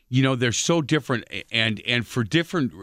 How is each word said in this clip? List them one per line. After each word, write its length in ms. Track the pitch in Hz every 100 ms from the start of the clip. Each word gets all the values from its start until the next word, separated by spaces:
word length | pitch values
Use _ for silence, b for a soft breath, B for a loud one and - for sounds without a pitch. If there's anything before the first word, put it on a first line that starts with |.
| -
You 140 | 127
know, 100 | 135
they're 180 | 131 123
so 300 | - - 170
different, 420 | 131 151 123 117 - 98 -
and, 280 | 113 113 104 -
and 180 | 120
for 200 | 107 131
different, 480 | 107 160 165 180 127 92